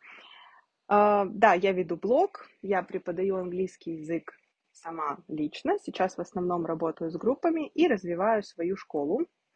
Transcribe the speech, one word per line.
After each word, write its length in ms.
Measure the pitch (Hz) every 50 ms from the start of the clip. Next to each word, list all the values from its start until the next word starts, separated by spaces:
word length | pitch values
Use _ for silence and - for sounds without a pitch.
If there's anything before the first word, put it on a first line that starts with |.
| - - - - - - - - - - - - _ _ _ _ _
А, 380 | - 202 208 208 208 208 202 196
да, 300 | 175 - 196 226 196 175
я 160 | 180 196 196
веду 260 | 185 180 175 160 175
блог, 520 | 170 - 202 254 311 392 - - - - - _ _
я 220 | - 190 196 180 185
преподаю 540 | - - 180 - 180 170 185 190 196 190
английский 560 | 185 180 180 180 185 190 180 - - - 170 165
язык 400 | 156 151 156 170 165 - - - _ _ _ _ _ _ _ _
сама 440 | - - 165 165 160 151 143 143 180 -
лично. 520 | - 156 151 151 - - - - 294 415 -
Сейчас 380 | - - - - 185 190 -
в 40 | -
основном 460 | 170 - - 185 180 180 175 170 165
работаю 420 | 165 165 156 165 160 156 - 165 160
с 80 | 175
группами 520 | 165 - 226 277 - - 339 330 320 294 -
и 180 | - 294 339
развиваю 560 | 330 226 190 - 170 170 175 196 226 226 208 -
свою 320 | - - 170 170 180 196
школу. 500 | - - - - 147 143 147 196 285 349 - _ _ _ _ _